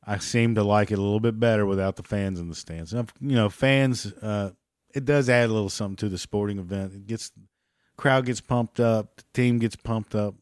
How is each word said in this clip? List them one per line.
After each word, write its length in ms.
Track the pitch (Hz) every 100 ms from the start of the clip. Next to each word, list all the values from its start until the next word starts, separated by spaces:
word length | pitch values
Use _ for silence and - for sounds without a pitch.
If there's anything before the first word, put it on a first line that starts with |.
| -
I 140 | 101
seem 340 | - 120 117 110
to 80 |
like 280 | 101 104 104
it 80 | 104
a 20 |
little 180 | 101 107
bit 200 | 117 110
better 260 | 117 107 101
without 300 | 98 95 95
the 80 |
fans 360 | - 104 98 92
in 80 | 85
the 80 | 80
stands. 380 | - 82 82
Now, 140 | 113 117 -
you 160 | 139 127
know, 140 | 104
fans, 560 | - 135 135 135 117 104 -
uh, 300 | 107 104 98 - _ _ _
it 100 | 139
does 260 | 131 147 127
add 200 | 123 117
a 40 |
little 160 | 110 98
something 260 | - 101 98
to 120 | 104
the 80 | 90
sporting 400 | - 104 104 101
event. 340 | 90 98 95
It 140 | 98 98
gets, 240 | 110 - - - _ _ _ _ -
crowd 280 | 143 131 127
gets 160 | 120
pumped 380 | - 123 117 -
up, 360 | 117 110 101 -
the 80 | -
team 240 | - 123 120
gets 180 | 113 -
pumped 380 | 117 113 104
up 220 | 107 104 98